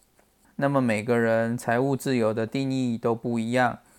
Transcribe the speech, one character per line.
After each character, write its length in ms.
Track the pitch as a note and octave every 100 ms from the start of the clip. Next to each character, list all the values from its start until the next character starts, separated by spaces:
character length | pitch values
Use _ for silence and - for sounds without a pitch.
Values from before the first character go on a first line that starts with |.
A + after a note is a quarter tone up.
| _ _ _ _ _ -
那 120 | C#3
么 140 | C#3
每 200 | B2 G#2+
个 160 | A2+ A#2
人 380 | A2+ A2+ A2+ A#2+
财 240 | - A#2
务 160 | C3+ C3+
自 200 | C#3 B2+
由 160 | A2
的 120 | A2 A2+
定 240 | C#3 C3+
义 280 | C3 B2+ A#2
都 160 | A#2
不 240 | A#2 A#2+ A#2
一 140 | A2+
样， 260 | B2 B2 - _